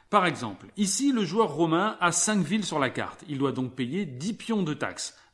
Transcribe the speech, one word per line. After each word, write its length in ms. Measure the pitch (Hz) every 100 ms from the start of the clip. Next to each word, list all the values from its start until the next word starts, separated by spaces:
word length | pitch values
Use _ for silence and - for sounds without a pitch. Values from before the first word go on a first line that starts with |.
| _
Par 160 | 208
exemple, 440 | 180 120 113 92 98 -
ici, 340 | 196 - 277
le 100 | 247
joueur 300 | 180 202 220
romain 460 | 143 165 165 208 214
a 120 | 175
cinq 260 | 160 - 214
villes 260 | 147 214
sur 140 | 180 156
la 100 | 131
carte. 340 | 123 98 - -
Il 80 | 139
doit 160 | 135
donc 220 | 127 127
payer 320 | - 123 175 180
dix 260 | 123 175
pions 300 | 220 - 220
de 100 | 165
taxes, 460 | 143 107 - - - _